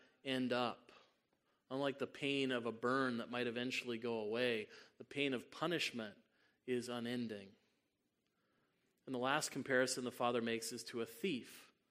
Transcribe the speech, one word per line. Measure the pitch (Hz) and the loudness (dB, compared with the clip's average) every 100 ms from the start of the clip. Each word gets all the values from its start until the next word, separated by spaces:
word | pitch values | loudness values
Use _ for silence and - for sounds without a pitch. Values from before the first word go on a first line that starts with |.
| - _ | -20 _
end | 135 131 127 | -2 0 2
up? | 123 120 - - - - _ _ _ _ _ - | 2 2 -2 -12 -20 -20 _ _ _ _ _ -6
Unlike | 131 139 131 | -2 0 0
the | 123 | -6
pain | - 139 139 131 | -2 0 2 2
of | 123 117 | 2 -2
a | |
burn | 110 123 135 131 117 | 0 2 2 2 0
that | 113 | -2
might | 123 120 | -2 -2
eventually | 117 127 123 123 113 | -2 -2 -2 -2 -2
go | 120 113 | -2 0
away, | 107 117 123 110 104 - - - | 0 2 2 2 -2 -12 -20 -18
the | |
pain | - 143 143 | -6 0 2
of | 123 - | 0 -4
punishment | - 160 165 - 120 107 - _ _ _ _ - | -2 0 2 0 -2 -8 -10 _ _ _ _ -2
is | 123 117 | -2 0
unending. | 120 117 123 113 104 98 - _ _ _ _ _ _ _ _ _ _ _ _ _ _ - | -2 -2 -2 -2 -6 -10 -20 _ _ _ _ _ _ _ _ _ _ _ _ _ _ -6
And | |
the | 127 | 0
last | 131 147 - | 4 2 2
comparison | 135 127 127 127 127 123 | -2 2 4 4 2 -4
the | |
father | - 120 120 | 0 2 2
makes | 117 113 - | 2 0 -2
is | 120 - | -8 -6
to | 120 | -4
a | 113 | -6
thief | - 196 123 - - - _ _ | -2 0 0 -4 -16 -20 _ _